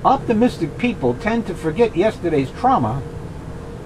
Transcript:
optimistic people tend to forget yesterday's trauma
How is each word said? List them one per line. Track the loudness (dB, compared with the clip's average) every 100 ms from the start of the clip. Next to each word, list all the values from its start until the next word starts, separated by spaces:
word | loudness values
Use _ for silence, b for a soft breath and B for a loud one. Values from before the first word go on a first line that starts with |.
| 2
optimistic | 2 2 4 4 2 -4 0
people | -2 2 0 0
tend | -2 -2 -2
to | -4
forget | -4 2 2 4
yesterday's | 2 2 0 0 0
trauma | 0 2 4 2 -2 -6 -10 -10 -12 -10 -10 -12 -12